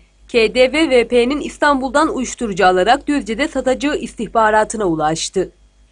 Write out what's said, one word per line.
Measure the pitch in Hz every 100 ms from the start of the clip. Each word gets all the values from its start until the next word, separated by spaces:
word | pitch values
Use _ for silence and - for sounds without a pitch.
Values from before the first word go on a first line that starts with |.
| _ _ -
K | 247 220 208
D | 254
V | 277 320
V | 254 233
P'nin | 240 240 285
İstanbul'dan | - - 302 285 262 269 311 254
uyuşturucu | 240 - 233 180 185
alarak | 185 185 262 -
Düzce'de | 285 202 220 294
satacağı | 269 262 254 277 277
istihbaratına | 226 - 208 233 220 214 214 220 202
ulaştı. | 160 151 160 - - - _ _ _ _